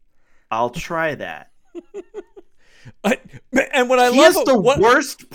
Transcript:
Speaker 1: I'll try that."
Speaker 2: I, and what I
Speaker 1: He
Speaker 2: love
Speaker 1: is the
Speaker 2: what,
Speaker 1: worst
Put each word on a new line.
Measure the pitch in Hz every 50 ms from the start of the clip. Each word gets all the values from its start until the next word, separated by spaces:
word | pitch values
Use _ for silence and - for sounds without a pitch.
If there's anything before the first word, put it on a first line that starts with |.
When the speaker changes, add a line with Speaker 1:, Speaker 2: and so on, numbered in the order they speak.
| _ _ _ _ _ _ _ _ _ -
Speaker 1:
I'll | 113 113 123 120
try | - - - - 170 160 165 156 131
that." | 107 95 87 78 71 - _ _ _ _ _ - 349 - _ - 403 349 _ - 427 427 440 _ 403 - _ _ _ _ _ _ _ - 123 - _ -
Speaker 2:
I, | 202 269 - - - - - _ _ - 269 - - 302
and | 269 247 247
what | 254
I | 247 247 247
Speaker 1:
He | 240 269
Speaker 2:
love | 311 349 -
Speaker 1:
is | - 226
the | 277 262 208
Speaker 2:
what, | 180 240 285 170
Speaker 1:
worst | 202 233 254 311 262 - - - - -